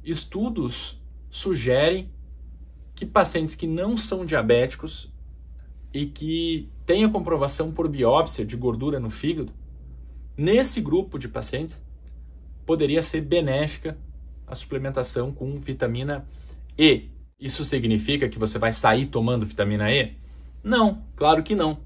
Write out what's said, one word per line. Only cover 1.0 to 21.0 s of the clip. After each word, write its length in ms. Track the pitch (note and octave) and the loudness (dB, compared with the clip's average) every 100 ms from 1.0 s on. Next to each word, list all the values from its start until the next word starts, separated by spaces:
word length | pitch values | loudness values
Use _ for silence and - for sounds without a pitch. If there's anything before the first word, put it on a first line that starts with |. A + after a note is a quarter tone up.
| - - - | -16 -16 -14
sugerem 800 | - G3 E3 A#2 B2+ D#3 F#3+ F#3 - - - - - - - - | -6 -2 0 4 6 6 2 -4 -14 -16 -16 -16 -16 -18 -18 -18
que 100 | - | -10
pacientes 500 | - G#3 E3+ E3+ D#3 | 2 4 4 2 -2
que 120 | - E3 | -4 -4
não 300 | D#3+ G3 A#3 | 0 0 -2
são 280 | - F#3+ | -2 -4
diabéticos 880 | E3+ D3+ A2 A#2+ B2+ - - - - - - - - - - - - | 0 0 6 6 6 -2 -10 -10 -14 -16 -16 -18 -18 -18 -16 -16 -8
e 140 | C#3 C#3+ | -4 -4
que 640 | C#3+ D#3 E3 E3 D#3+ - - - | -4 -4 0 0 -2 -6 -12 2
têm 180 | F#3 | 6
a 40 | A3 | 6
comprovação 640 | G#3+ E3+ D#3 C#3 - E3+ | 4 0 2 2 0 -2
por 160 | D#3+ E3 | 0 -2
biópsia 560 | C#3 A#2 C#3+ D#3+ - | 4 6 6 4 -2
de 120 | G#2+ A#2+ | -6 -2
gordura 440 | B2 A2+ C#3 C#3 | -2 0 -2 -2
no 100 | A2+ | -4
fígado, 420 | - C#3+ D#3+ - - - - - - - - - - | -4 -2 -2 -6 -12 -16 -16 -16 -16 -16 -16 -14 -2
nesse 440 | D#3 A3+ C4 - | 4 6 4 0
grupo 380 | C#3+ E3+ G3 C3+ | 0 0 0 -8
de 100 | A#2+ | -8
pacientes, 560 | - - B2+ D#3+ - - - - - - - - - | -8 -6 -6 -6 -10 -16 -18 -18 -18 -18 -18 -18 -12
poderia 380 | - D#3+ C#3+ D#3 | 0 2 4 4
ser 200 | D#3+ D#3 | 2 -2
benéfica 760 | C#3+ F3 D3 C3 D3+ - D#3+ D#3 - - - - - | 2 2 2 0 0 -4 -8 -8 -14 -14 -16 -16 -14
a 80 | |
suplementação 760 | - - C3+ C3+ C3+ B2 B2+ B2+ | -14 -8 -6 -2 -2 -2 -2 -4
com 260 | C#3 C3 C#3+ | -4 -6 -6
vitamina 680 | C#3+ C3 A#2+ A#2 C#3 C#3+ - - - - - - | -6 -2 -2 -2 -4 -4 -8 -16 -16 -16 -14 6
E. 320 | D#3 B2 - - - _ | 6 6 0 -16 -20 _
Isso 260 | C#3 - | -8 -4
significa 640 | C#3 C3+ A#2 G#2+ A2 C#3+ C3 | -2 0 2 2 2 0 0
que 100 | A2+ | 0
você 200 | G#2+ G#2+ | -2 2
vai 140 | A2+ | 0
sair 340 | A2 - C3 C3+ | 4 4 4 2
tomando 400 | A#2+ A2+ A#2+ G#2+ | 0 2 2 0
vitamina 460 | - G2+ G#2 G#2 | 0 0 2 2
E? 240 | C#3 G#2+ - - - - - | 2 0 -6 -18 -18 -18 -10
Não, 420 | G#3 B3 G#3+ F#3+ | 0 4 4 2